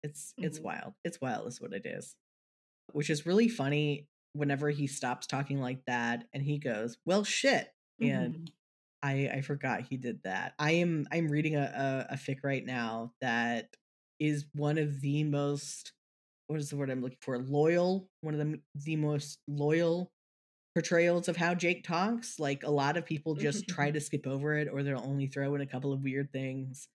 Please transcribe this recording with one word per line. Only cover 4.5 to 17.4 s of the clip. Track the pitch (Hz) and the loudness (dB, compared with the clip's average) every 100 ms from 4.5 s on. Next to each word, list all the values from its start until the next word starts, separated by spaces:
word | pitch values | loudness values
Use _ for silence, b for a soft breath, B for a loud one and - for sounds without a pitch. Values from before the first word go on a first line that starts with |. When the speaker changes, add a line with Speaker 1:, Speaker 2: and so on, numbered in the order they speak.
| 139 147 | 2 0
Speaker 1:
he | 147 139 | 0 -2
stops | - 127 123 - | -2 -4 -4 -4
talking | 135 143 139 | -4 -2 -2
like | 127 131 - | -2 -4 -2
that | 123 117 117 - | 0 0 -2 -4
and | 139 | -4
he | 139 147 | -2 -2
goes, | 143 107 117 - - | 0 -2 -4 -4 2
"Well, | 190 | 2
shit." | 202 - 269 208 - _ _ _ | 2 2 4 4 0 _ _ _
And | 233 - 165 160 | 0 2 0 -4
Speaker 2:
Mm-hmm. | 165 _ _ _ _ _ | -12 _ _ _ _ _
Speaker 1:
I, | 143 139 139 139 | 0 2 0 -2
I | |
forgot | 139 143 135 104 | -4 -2 -2 -2
he | 127 123 | -4 -4
did | 120 110 | -4 -4
that. | 95 92 90 - | -2 -2 -4 0
I | 151 | 4
am, | 170 175 160 143 | 4 4 2 0
I'm | 165 160 | 0 2
reading | 147 156 151 | 2 2 2
a, | 143 117 139 135 - | 0 0 -2 -2 -4
a, | |
a | 139 | -8
fic | - 135 | -6 -4
right | 139 135 123 | -2 -2 -2
now | 123 117 113 117 _ | -4 -2 -4 -8 _
that | 127 117 117 117 - - _ _ _ _ | 0 2 2 -2 -6 -20 _ _ _ _
is | 151 147 147 | 0 0 -4
one | 147 147 156 | -2 0 2
of | 147 139 | 0 0
the | 139 147 | 0 2
most, | 151 143 143 143 - - - _ _ _ _ _ - | 2 2 0 -2 -6 -12 -16 _ _ _ _ _ -6
what | 151 | -4
is | 147 | -2
the | 143 | -2
word | 139 | -2
I'm | 131 | -2
looking | 123 - | -4 -6
for? | - | -4
Loyal, | 123 | -4